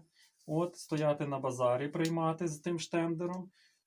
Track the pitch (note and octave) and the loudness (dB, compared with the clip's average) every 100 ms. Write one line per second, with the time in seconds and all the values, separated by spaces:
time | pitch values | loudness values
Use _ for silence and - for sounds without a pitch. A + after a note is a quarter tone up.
0 | - _ - _ - D#3 F3 - - D#3 | -8 _ -20 _ -4 -2 -2 -4 -4 2
1 | D3+ D3 C#3+ C#3 C3 B2 B2 B2 C#3+ E3 | 2 2 0 -2 -2 2 4 4 0 0
2 | D#3+ E3 D#3+ E3 F3 D3+ - E3+ - F3 | 0 2 2 0 -2 -4 -4 -4 -2 0
3 | E3 E3 F3 F#3 F#3 - _ _ | 0 0 -4 -6 -10 -16 _ _